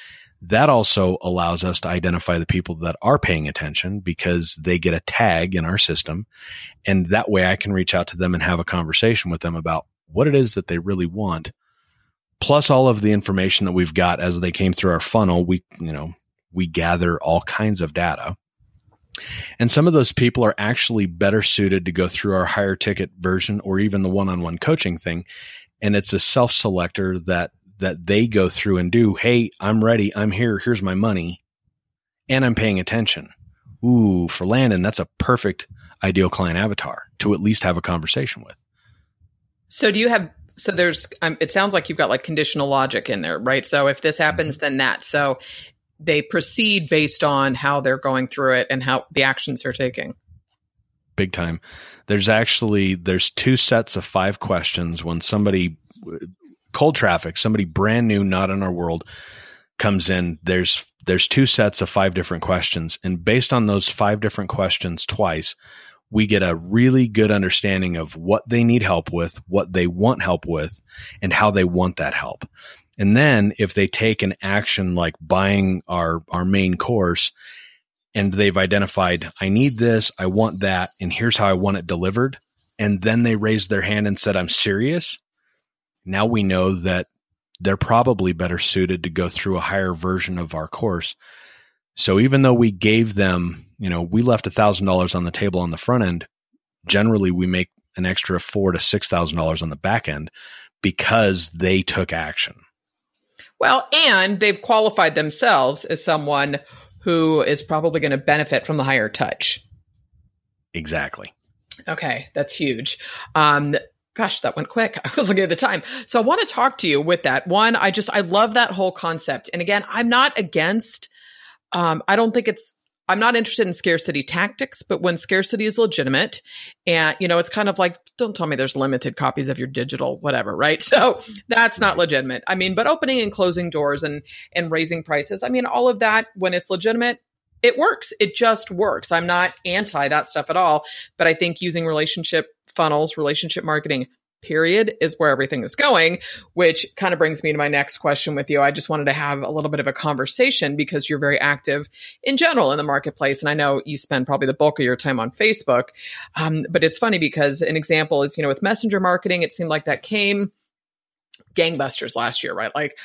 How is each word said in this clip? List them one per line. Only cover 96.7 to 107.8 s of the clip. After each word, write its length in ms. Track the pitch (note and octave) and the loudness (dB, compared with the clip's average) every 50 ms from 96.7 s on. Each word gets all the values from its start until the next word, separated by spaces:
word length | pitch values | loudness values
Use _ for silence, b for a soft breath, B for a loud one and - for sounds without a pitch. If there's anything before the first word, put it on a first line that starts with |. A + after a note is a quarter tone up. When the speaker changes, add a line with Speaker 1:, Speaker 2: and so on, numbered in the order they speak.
| _ _ - | _ _ -4
Speaker 1:
generally 440 | - F#2+ G2 G#2+ A2+ A2 G2+ F#2+ F#2 | -2 0 2 2 2 2 2 2 2
we 160 | F2+ F2+ F2+ | 0 0 0
make 240 | F#2 F#2 F2+ F#2 - _ _ _ _ - | 0 0 -2 -2 -4 _ _ _ _ -6
an 80 | F#2 F2+ | -4 -2
extra 340 | F#2 F2+ - - - F#2 E2+ | -2 -2 -2 -4 -4 -4 -4
four 320 | - - - G#2 G2 F#2 | -4 -4 -4 0 0 0
to 80 | E2+ E2 | 0 0
six 280 | - - - G2+ - - | 0 -2 -2 -2 -2 -2
thousand 300 | F#2 E2+ E2+ D2+ D#2+ E2 | -2 -2 -2 -2 -2 -2
dollars 240 | D#2+ D#2+ E2 D#2+ | -2 -2 -2 -4
on 80 | E2+ D#2 | -6 -8
the 60 | D2 | -6
back 300 | - - G2 A2 A#2 - | -6 -4 -2 -2 -2 -4
end 240 | - D2 D2+ D#2 - B B B B B B B B B _ | -6 -8 -8 -10 -14 B B B B B B B B B _
because 640 | - F#2+ - - - - A2+ A2+ G#2+ G2 F#2+ F2+ E2 - | -4 -4 -2 -2 0 2 4 4 4 4 2 0 -4 -6
they 300 | E2+ E2 F#2 F#2 F#2+ F#2 | -4 -2 0 2 2 2
took 300 | F2 - - G2 F2 - | 0 -2 -2 -4 -4 -4
action. 440 | E2 E2 D#2+ D2+ - - - - - _ _ _ _ _ _ _ _ _ _ _ _ _ _ b b b b b b b | -4 -6 -6 -6 -6 -6 -6 -6 -8 _ _ _ _ _ _ _ _ _ _ _ _ _ _ b b b b b b b
Speaker 2:
Well, 300 | - - A#3+ C4+ - - - D#4+ E4 C4+ | 2 4 4 2 2 2 4 4 6 6
and 320 | G#3 F#3 F#3 G3 G#3 F3+ | 6 6 4 2 2 2
they've 200 | G#3+ G#3 G3 G3+ | 2 2 0 0
qualified 540 | - - A3+ A3 A3 G#3+ G#3+ G3+ F3 D#3 D3 | 0 2 2 4 4 2 2 2 2 2 2
themselves 680 | E3 D#3 D3+ - - B3 A#3+ F#3 C#3 C3 C3 D3 - - | 0 -2 -2 -2 0 2 4 4 4 4 2 0 -4 -6
as 200 | - E3 D3+ - | -6 -6 -4 0
someone 540 | F3+ D#3 D3+ C#3+ C#3+ D3 C#3 C#3 C#3+ C#3+ C#3+ B B B B B B B B | 0 0 0 0 0 0 0 0 0 -2 -6 B B B B B B B B
who 400 | - F3+ E3+ E3 D#3+ D#3+ D#3 D3+ | -2 0 2 2 4 4 4 2
is 200 | - - D3 D3 | 2 2 0 -2
probably 380 | - - D#3+ D3+ | -2 -2 -2 0